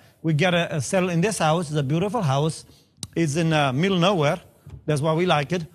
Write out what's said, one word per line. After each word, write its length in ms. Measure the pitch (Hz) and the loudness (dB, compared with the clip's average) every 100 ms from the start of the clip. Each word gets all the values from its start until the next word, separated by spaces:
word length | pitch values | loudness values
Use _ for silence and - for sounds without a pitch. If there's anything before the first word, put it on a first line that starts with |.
| - _ | -18 _
we 100 | 160 | -2
get 200 | 151 180 | 2 2
a, 240 | 175 170 160 | 2 0 -4
a 40 | |
settle 280 | 117 196 180 | -2 -2 0
in 120 | 165 | 0
this 160 | 202 - | -2 0
house. 320 | 160 165 151 | 0 0 0
It's 80 | 151 | -4
a 60 | |
beautiful 380 | 131 160 202 233 | -2 -2 -2 -2
house. 440 | 156 139 160 - - - _ _ - - | 0 0 -2 -4 -14 -20 _ _ -10 -2
It's 200 | 165 151 | -2 0
in, 180 | 165 | 2
uh, 180 | 156 139 | 2 2
middle 260 | 127 196 185 | 2 0 2
nowhere. 420 | 175 196 143 185 - _ - - - | 2 4 2 0 -8 _ -20 -12 -4
That's 160 | 147 | -2
why 120 | 160 | 0
we 120 | 160 180 | 0 2
like 240 | 151 139 | 0 0
it. 140 | 180 156 | -4 -6